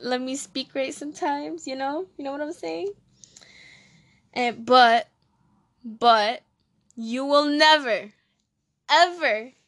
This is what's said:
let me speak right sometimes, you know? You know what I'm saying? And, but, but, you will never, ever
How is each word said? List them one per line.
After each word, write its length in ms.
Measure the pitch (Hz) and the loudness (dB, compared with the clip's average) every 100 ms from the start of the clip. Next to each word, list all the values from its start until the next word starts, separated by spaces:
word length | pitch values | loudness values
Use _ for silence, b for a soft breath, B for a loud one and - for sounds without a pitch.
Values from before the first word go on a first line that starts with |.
let 200 | 120 254 | -6 -6
me 140 | 254 269 | -6 -8
speak 380 | - 269 262 277 | -10 -10 -8 -6
right 180 | 269 | -6
sometimes, 760 | 285 294 302 320 285 294 330 - | -8 -12 -6 -4 -4 -8 -12 -10
you 80 | 262 | -8
know? 320 | 269 302 381 - | -6 -6 -8 -12
You 60 | |
know 80 | 277 | -10
what 100 | 277 | -8
I'm 120 | 302 | -10
saying? 360 | 349 330 320 392 403 _ _ b b b b b b b b b b b | -10 -10 -8 -8 -10 _ _ b b b b b b b b b b b
And, 320 | - 240 226 226 | -6 -4 -4 2
but, 420 | 254 240 233 - _ _ _ _ _ _ _ | 6 6 4 0 _ _ _ _ _ _ _
but, 580 | 240 220 240 220 208 135 _ _ _ _ _ - | -18 0 4 4 4 -4 _ _ _ _ _ -12
you 300 | 226 247 277 | -8 -6 0
will 200 | 285 294 | 2 2
never, 680 | 294 311 311 262 196 208 _ _ _ _ _ _ _ - | 4 6 4 2 -4 -6 _ _ _ _ _ _ _ 2
ever 640 | 294 349 349 302 214 240 _ | 4 4 0 -2 -2 -6 _